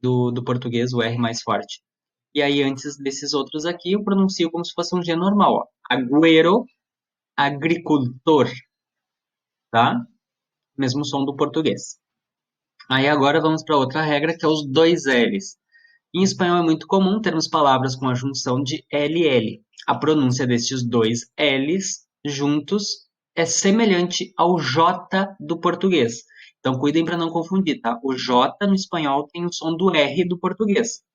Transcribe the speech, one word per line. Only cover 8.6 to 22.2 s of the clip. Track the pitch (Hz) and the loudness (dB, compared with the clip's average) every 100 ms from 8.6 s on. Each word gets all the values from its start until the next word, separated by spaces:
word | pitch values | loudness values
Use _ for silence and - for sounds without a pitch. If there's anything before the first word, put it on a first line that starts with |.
| - _ _ _ _ _ _ _ _ _ _ | -16 _ _ _ _ _ _ _ _ _ _
Tá? | - 127 226 233 _ _ _ _ _ _ _ | 2 2 2 -4 _ _ _ _ _ _ _
Mesmo | 135 127 | -2 -2
som | 143 143 | -4 -2
do | 139 135 | -2 -2
português. | 143 160 151 - - - _ _ _ _ _ _ _ _ - | -2 0 -2 -2 -6 -20 _ _ _ _ _ _ _ _ -4
Aí | 131 135 | 0 2
agora | 147 139 151 | 2 2 2
vamos | 160 160 | 2 -2
pra | 156 151 | 0 0
outra | 127 156 | 0 -2
regra, | 156 147 156 165 | -2 0 -2 -2
que | |
é | 160 | 0
os | 156 147 | 0 0
dois | 135 165 170 | 4 4 4
L's. | 135 127 113 101 98 - _ _ _ _ _ | 2 2 2 0 -6 -16 _ _ _ _ _
Em | 165 | 0
espanhol | 190 190 180 175 | 0 0 0 2
é | |
muito | 165 160 - | 2 0 0
comum | 196 190 208 | 2 2 0
termos | 220 160 156 | 0 -2 -2
palavras | 165 143 131 131 127 | 2 4 2 0 -2
com | 135 | -2
a | |
junção | 123 139 135 - 127 | -2 -4 -6 -4 -2
de | 139 151 - | -2 -6 -6
L | 143 147 160 165 | -2 -2 2 2
L. | 127 107 - _ _ - | 2 0 -6 _ _ -4
A | |
pronúncia | 127 143 156 131 123 131 | -2 2 4 4 2 0
destes | 120 117 131 120 | 0 0 -4 -2
dois | 117 110 117 - - | 2 2 0 -6 -2
L's | 151 135 135 180 190 - _ _ | 0 0 0 -2 -4 -8 _ _